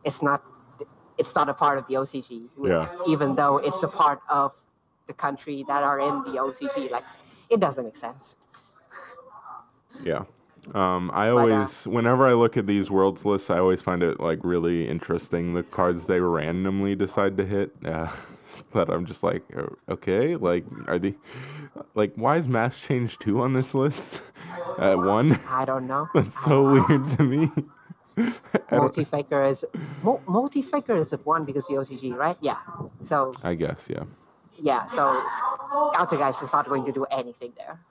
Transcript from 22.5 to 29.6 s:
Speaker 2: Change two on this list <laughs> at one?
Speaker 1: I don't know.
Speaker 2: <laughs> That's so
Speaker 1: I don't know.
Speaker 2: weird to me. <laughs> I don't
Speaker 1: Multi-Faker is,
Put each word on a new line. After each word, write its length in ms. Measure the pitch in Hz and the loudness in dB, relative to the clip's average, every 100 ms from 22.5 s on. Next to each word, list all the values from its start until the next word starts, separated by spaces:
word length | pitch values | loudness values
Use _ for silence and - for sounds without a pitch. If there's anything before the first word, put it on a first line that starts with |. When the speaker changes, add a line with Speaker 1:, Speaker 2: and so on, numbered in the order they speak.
| 120 120 - | 0 0 -4
Speaker 2:
Change 400 | - 127 117 - | -4 -2 -2 -4
two 220 | 110 107 | 0 2
on 100 | 127 | 2
this 220 | 131 131 | 0 0
list 480 | 135 139 139 - - - - - | 0 0 -2 -10 -12 -16 -20 -16
<laughs> 280 | - - - | -12 -10 0
at 180 | 95 95 | 4 4
one? 420 | 92 107 147 120 - | 4 4 6 4 2
Speaker 1:
I 160 | 127 | -2
don't 220 | 131 135 127 | 0 -2 -2
know. 200 | 135 160 | -4 2
Speaker 2:
<laughs> 40 | |
That's 260 | 143 - - | 2 2 -2
so 60 | - 139 139 | 4 6 8
Speaker 1:
I 60 | |
don't 0 | 135 | 6
know. 80 | 127 | 6
Speaker 2:
weird 200 | 143 139 131 | 4 4 2
to 40 | |
me. 260 | 139 139 160 - - - - - _ - | 2 4 2 0 -6 -16 -20 -20 _ -2
<laughs> 0 | |
I 140 | 233 - - - - | -2 -4 -4 -4 0
don't 120 | 123 | 2
Speaker 1:
Multi-Faker 600 | - - 147 147 139 143 | 2 0 -2 -2 0 2
is, 200 | 139 131 | 2 0